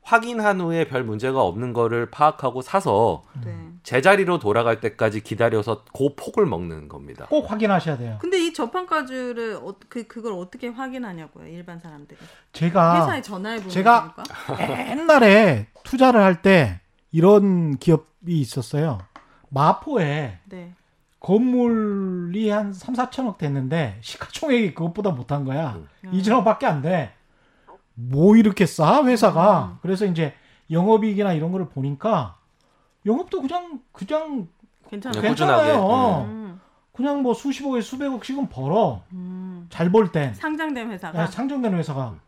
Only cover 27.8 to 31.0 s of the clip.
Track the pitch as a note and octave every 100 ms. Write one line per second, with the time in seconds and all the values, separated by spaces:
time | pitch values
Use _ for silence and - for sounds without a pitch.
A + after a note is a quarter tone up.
27.8 | _ - B2 C#3 F#3 A3 G#3+ F#3+ F#3 -
28.8 | D#3 B3+ B3+ A#3 G3+ D#3 F#3+ F3 F#2+ -
29.8 | E3+ F#3+ G#3 E3 D3+ - _ _ _ D#3+
30.8 | G3 A3